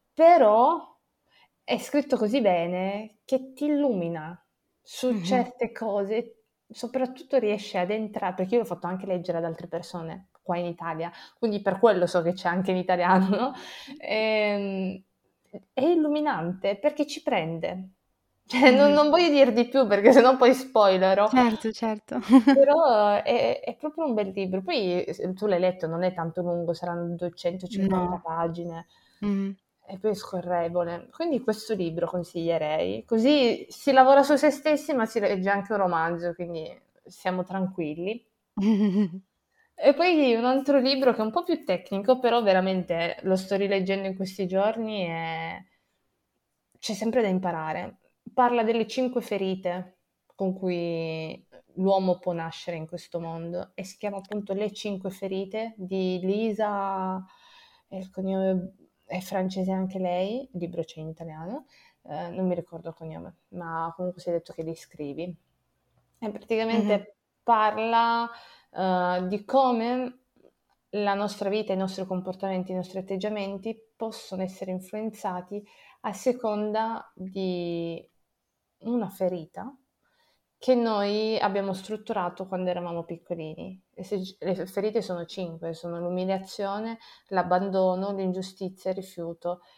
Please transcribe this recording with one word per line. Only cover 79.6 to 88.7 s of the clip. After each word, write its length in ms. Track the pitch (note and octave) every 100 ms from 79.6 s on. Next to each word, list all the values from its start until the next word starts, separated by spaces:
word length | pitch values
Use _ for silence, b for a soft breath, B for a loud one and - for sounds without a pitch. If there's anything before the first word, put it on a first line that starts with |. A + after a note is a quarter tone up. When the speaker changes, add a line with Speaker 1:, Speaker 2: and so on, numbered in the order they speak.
| A3+ - _ _ _ _ _ _ _ _
Speaker 1:
che 180 | - B3
noi 640 | A3+ G#3+ G3+ G#3+ A3 A3
abbiamo 340 | G3+ G3 G3
strutturato 760 | F#3+ - G#3+ - G#3+ F3+ F3+ F#3+
quando 220 | F#3 F3+
eravamo 340 | F3+ F3 E3+
piccolini. 800 | E3 E3+ - E3+ D#3 D#3 F#3 F#3+ _
E 100 | -
se, 320 | F#3 G3+ F#3+ -
le 260 | F#3+ F#3 F#3+
ferite 360 | G3+ G#3+ G#3+
sono 240 | - F3 E3
cinque, 480 | - F3 E3 E3
sono 260 | E3 F3 E3+
l'umiliazione, 1000 | F3 F3+ F#3 F#3+ F#3+ - G3 G3+ A3+ A3+ b b b
l'abbandono, 880 | F#3+ F3 F3+ G3 F#3+ F#3 F#3 G3
l'ingiustizia, 760 | G3 F#3+ F#3 F#3+ - F#3